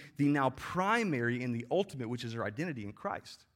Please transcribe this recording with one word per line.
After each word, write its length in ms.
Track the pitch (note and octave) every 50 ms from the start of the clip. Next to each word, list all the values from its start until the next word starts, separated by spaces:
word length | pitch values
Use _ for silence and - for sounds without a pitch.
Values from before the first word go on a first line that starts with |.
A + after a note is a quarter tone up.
| - - -
the 100 | - C#3+
now 240 | C#3+ C#3+ C#3+ C3+ C3
primary 920 | C3 - - - - F3 F#3+ G3+ A3+ A#3+ A3+ F#3+ D3 B2 A#2 A#2 B2 A#2+ B2
and 100 | B2 A#2
the 120 | A#2 A#2 -
ultimate, 380 | C#3+ F3+ G3+ - - C3 A#2+ A2
which 160 | B2 A#2+ -
is 100 | A#2 A2
our 80 | A#2 G#2
identity 420 | G2+ G#2+ A#2+ E3 F#3 C#3+ A#2+ G2+
in 80 | G2+ G2+
Christ. 520 | - - G3+ - - - - - - - _ _